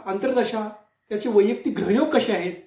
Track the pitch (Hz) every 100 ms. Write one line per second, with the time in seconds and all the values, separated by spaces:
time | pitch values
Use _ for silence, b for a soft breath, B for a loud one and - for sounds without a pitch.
0 | 196 196 269 247 214 220 214 - _ _
1 | _ 214 240 208 208 233 - - 180 220
2 | 311 262 220 190 175 175